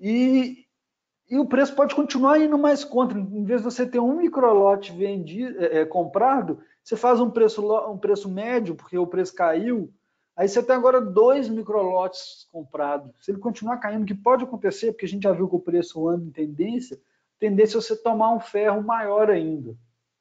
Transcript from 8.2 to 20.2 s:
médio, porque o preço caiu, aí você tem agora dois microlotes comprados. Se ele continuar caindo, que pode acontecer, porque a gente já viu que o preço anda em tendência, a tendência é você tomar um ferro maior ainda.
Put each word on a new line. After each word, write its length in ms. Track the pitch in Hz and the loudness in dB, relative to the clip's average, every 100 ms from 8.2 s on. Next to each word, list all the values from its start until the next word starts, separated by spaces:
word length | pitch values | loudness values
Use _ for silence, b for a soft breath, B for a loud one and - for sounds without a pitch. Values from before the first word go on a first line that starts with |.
| 196 | -2
médio, 440 | 185 233 254 185 | -8 -4 -4 -4
porque 220 | 156 - 180 | -8 -8 -4
o 100 | 175 | -2
preço 280 | 185 185 | -2 -4
caiu, 580 | - 170 165 233 233 160 _ _ _ _ | 0 0 0 -2 -4 -6 _ _ _ _
aí 140 | 175 196 | -2 0
você 140 | 240 | 0
tem 120 | 240 | 2
agora 280 | 254 254 254 | 4 4 4
dois 440 | 208 185 240 277 226 | 2 4 6 4 0
microlotes 1040 | 220 208 208 185 185 185 - - - _ | -6 -2 -2 0 0 -2 -6 -18 -20 _
comprados. 640 | 165 143 147 143 143 131 _ | -18 -12 -6 -4 -4 -8 _
Se 100 | - | -8
ele 80 | 196 | -6
continuar 380 | 240 - 220 240 | -6 -6 -6 -6
caindo, 300 | 208 214 202 | -4 -4 -4
que 80 | |
pode 300 | 196 240 254 | -2 2 2
acontecer, 480 | 254 233 196 - 226 | 0 -4 -4 -2 -4
porque 120 | - | -4
a 40 | 180 | -8
gente 160 | 196 | -2
já 80 | 196 | 0
viu 160 | 170 185 | 0 0
que 80 | 175 | -2
o 40 | |
preço 480 | - 175 170 160 165 | 0 -2 -2 -4 -4
anda 160 | 175 | -4
em 60 | 165 | -6
tendência, 640 | 156 151 147 202 240 - 202 | -8 -8 -4 -4 -4 -8 -18
a 420 | _ _ _ - | _ _ _ -6
tendência 380 | 214 196 214 226 | 0 4 4 2
é 40 | |
você 120 | 220 | -4
tomar 380 | 220 233 220 226 | -4 -2 0 2
um 80 | 233 | 0
ferro 420 | - 202 214 208 | -2 0 0 0
maior 460 | 214 226 208 208 214 | -2 -4 0 2 4
ainda. 480 | 180 160 151 117 113 _ _ _ _ | 2 0 -6 -10 -16 _ _ _ _